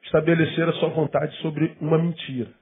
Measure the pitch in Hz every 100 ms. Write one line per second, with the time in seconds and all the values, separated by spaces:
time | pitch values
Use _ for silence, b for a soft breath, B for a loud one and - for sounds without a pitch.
0 | - 156 151 165 156 - 165 - 160 135
1 | 151 139 151 - 160 151 160 - 151 160
2 | 170 165 - 131 107 -